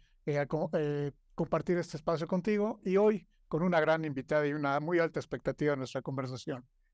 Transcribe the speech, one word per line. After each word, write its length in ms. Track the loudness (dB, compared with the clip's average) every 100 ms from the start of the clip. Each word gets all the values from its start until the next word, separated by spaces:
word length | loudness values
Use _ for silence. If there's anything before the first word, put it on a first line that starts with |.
| _ _ -4
eh, 140 | -2
a 60 | -2
co-, 240 | -2 -2
eh, 400 | -2 -2 -2 -4 -8 _ -6
compartir 420 | -2 0 0 -2
este 200 | -2 -6
espacio 300 | -2 -2 0
contigo, 520 | -2 0 0 0 -4 2
y 100 | 4
hoy 320 | 4 2 -6 _ _
con 120 | -2
una 200 | 2 4
gran 240 | 4 2 0
invitada 420 | -6 0 0 2
y 60 |
una 260 | 0 0 0
muy 200 | 2 2
alta 200 | 2 -2
expectativa 540 | -6 -6 -6 0 0
en 60 | 0
nuestra 220 | -2 -6
conversación. 640 | -6 -6 -6 -8 -8 -10 -10 _ _